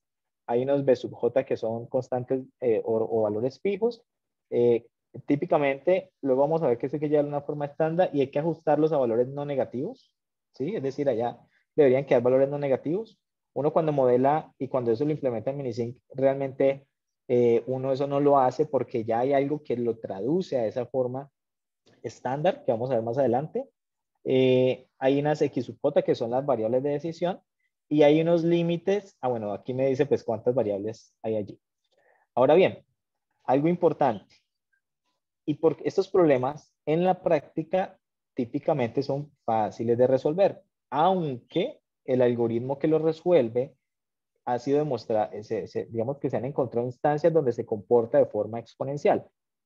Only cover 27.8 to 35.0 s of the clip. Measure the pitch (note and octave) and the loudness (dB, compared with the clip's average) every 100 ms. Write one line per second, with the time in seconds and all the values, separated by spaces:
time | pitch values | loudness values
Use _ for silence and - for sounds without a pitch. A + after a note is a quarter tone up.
27.8 | _ D3+ D3 D3+ E3 E3+ E3 E3+ E3+ E3+ | _ 4 6 6 4 2 2 2 0 -2
28.8 | F3+ G3+ G3 _ B2+ A#2 G#2 G2 - B2+ | -2 -4 -4 _ -4 -4 -4 -8 -8 -2
29.8 | C3+ C3 C#3 A2+ - A2 B2 B2 G#2 G2 | 0 0 0 0 -2 -4 -2 0 -2 -2
30.8 | G#2 A2+ _ _ A2+ A2 G#2 - _ _ | -6 -10 _ _ -6 -4 -6 -12 _ _
31.8 | _ _ _ _ _ - C3+ D#3+ E3 G2+ | _ _ _ _ _ 2 4 6 4 0
32.8 | _ _ _ _ _ _ - C3 D#3 F3 | _ _ _ _ _ _ -2 0 2 2
33.8 | E3+ D3 C#3+ G#2 - _ _ _ _ _ | 0 2 0 -2 -10 _ _ _ _ _
34.8 | _ _ | _ _